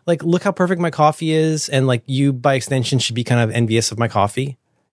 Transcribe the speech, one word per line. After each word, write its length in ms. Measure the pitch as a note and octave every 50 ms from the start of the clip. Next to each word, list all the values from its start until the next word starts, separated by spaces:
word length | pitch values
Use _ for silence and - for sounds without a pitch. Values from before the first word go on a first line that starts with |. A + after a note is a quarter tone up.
| -
like, 180 | F3 E3+ - D#3+
"Look 200 | E3+ E3+ F3+ -
how 80 | G3+
perfect 280 | F#3+ - F3+ F3 F#3+ E3+
my 100 | F3 E3
coffee 400 | - - D3+ D3+ D#3 - E3 D#3
is," 360 | D#3 D#3+ D#3 D#3+ D#3 D3+ - -
and, 180 | C#3+ C3 C3+ C3
like, 160 | B2 A#2 -
you 260 | - C3+ C3+ C#3 C#3+ C3+
by 200 | B2 B2 C#3+ C3+
extension 440 | B2+ - - C#3 C3 A#2 - C#3 B2
should 160 | - - A2+
be 80 | B2 A#2
kind 160 | - B2 A#2+
of 140 | A#2 A2 G#2+
envious 360 | A#2+ A#2 A2 A2 A#2 A2+ -
of 60 | A2 A2+
my 80 | A#2 A2+
coffee? 500 | - G#2 G2 G#2 - B2+ C3+ C#3 C3 - _ _ _ _ _ _